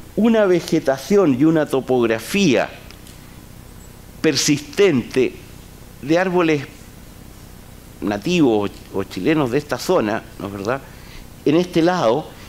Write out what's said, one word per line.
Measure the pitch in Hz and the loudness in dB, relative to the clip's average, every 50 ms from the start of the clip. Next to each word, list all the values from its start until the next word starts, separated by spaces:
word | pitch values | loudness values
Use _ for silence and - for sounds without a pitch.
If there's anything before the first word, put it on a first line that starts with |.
| - - - - | -18 -10 -2 0
una | 208 240 226 226 214 | 2 4 4 4 4
vegetación | 190 180 175 170 - - 160 143 - 135 131 - - 202 202 196 160 131 120 | 4 4 2 0 0 -2 -2 0 0 -2 -2 0 2 2 4 4 4 4 4
y | 143 | 4
una | 160 165 160 151 | 4 4 2 0
topografía | - - 135 123 - 127 127 117 113 113 113 - - - 196 202 170 117 98 82 69 - - - - - - - - - - - - - - - - - - - - - - - - - - - - - - | 0 -2 -2 0 0 0 2 2 2 0 -2 -4 -4 -2 2 2 4 4 2 2 -2 -6 -14 -20 -20 -20 -20 -20 -20 -20 -20 -20 -20 -20 -20 -20 -20 -20 -20 -20 -20 -20 -20 -20 -20 -20 -20 -20 -20 -10 -2
persistente | - 160 143 131 - - 147 - - - - - 202 196 156 123 107 - - 131 127 101 - - - - - - - - - - - - - - | 0 0 0 0 0 0 0 -2 -2 -6 0 2 4 4 4 2 0 0 0 0 0 0 0 -8 -20 -20 -20 -20 -20 -20 -20 -20 -20 -20 -20 -10
de | - 131 160 170 | -4 0 0 2
árboles | 185 190 175 175 175 160 156 143 131 - - - - - - - - - - - - - - - - - - - - - - - - - - - | 2 2 2 2 2 2 2 0 -2 -6 -16 -20 -20 -20 -20 -20 -20 -20 -20 -20 -20 -20 -20 -20 -20 -20 -20 -20 -20 -20 -20 -20 -20 -20 -16 -10
nativos | - 95 104 104 101 160 180 175 156 127 110 104 101 98 - - - - - | -6 -6 -6 -4 -4 -2 2 4 4 4 4 2 0 -2 -6 -10 -18 -12 -8
o | 95 98 | -8 -8
chilenos | - - 95 90 123 165 156 147 120 | -8 -6 -4 -2 0 0 0 0 0
de | 113 143 | -2 -2
esta | 147 - - 120 | -4 -4 -6 -6
zona, | - - 180 170 120 104 104 107 - - - - | -2 0 0 2 2 0 -2 -4 -6 -10 -16 -12
¿no | - 101 | -12 -10
es | 98 | -8
verdad?, | 101 98 104 127 139 - - - - - - - - - - - - - | -6 -4 -4 -4 -4 -6 -12 -20 -20 -20 -20 -20 -20 -20 -20 -14 -6 -2
en | - 147 | 0 2
este | 165 175 175 175 175 | 2 0 0 0 0
lado, | 160 170 180 180 151 113 113 147 160 - - - - | 2 2 2 2 2 2 0 0 -2 -8 -14 -20 -20